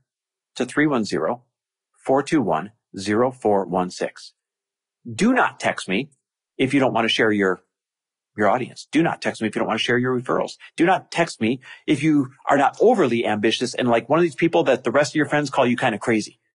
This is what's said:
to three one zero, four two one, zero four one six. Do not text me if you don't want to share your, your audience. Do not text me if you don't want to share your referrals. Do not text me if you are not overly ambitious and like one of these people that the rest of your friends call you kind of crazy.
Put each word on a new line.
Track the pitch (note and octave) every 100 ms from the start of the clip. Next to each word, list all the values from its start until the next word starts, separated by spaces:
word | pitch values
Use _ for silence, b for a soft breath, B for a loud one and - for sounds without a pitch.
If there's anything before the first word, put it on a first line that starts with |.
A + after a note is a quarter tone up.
| _ _ _ _ _
to | -
three | B2+ D3 D3+
one | B2+
zero, | G2+ F2+ D#2+ A#2+ _ _ _ _ _
four | _ - C3+
two | C#3+ E3+
one, | G2 D#2+ G2+ - _ F#2+
zero | G2 G#2+ B2+
four | C3 G#2+ G2+
one | F#2 F#2 F#2
six. | - D#2+ - - _ _ _ _ _ _ _ C3
Do | A#2 G#3
not | B3+ C#3+ -
text | - E2+ -
me | F#2+ C#3 _ _ _ _ -
if | C3
you | C#3
don't | C3
want | A2
to | A2+
share | - A2+
your, | G#2 G2 F2+ _ _ _ _ _ _ _ -
your | G#2
audience. | A#2+ A#2+ - -
Do | D3
not | E3 -
text | A2+ -
me | G#2+
if | A2+
you |
don't | G2
want | A2
to |
share | - B2
your | B2+ B2+
referrals. | B2 E3 - - B -
Do | E3+
not | F#3 -
text | - E3 -
me | A2 B2+ B B -
if | C#3
you | D#3 D3 B2+ - -
are | C#3+
not | C3+ -
overly | G#3 B3 C#3+ A#2 G#2+
ambitious | G#2+ A2+ A2 B2
and | - B2+
like | A#2 A#2
one | D#3
of |
these | E3+ C#3
people | E3 E3+
that | D3 B2+
the | B2
rest | B2+ D3
of | D#3
your | D3
friends | D3 C#3+
call | D3 B2
you | A#2+
kind | C3 G#2
of |
crazy. | - A2 G2 - _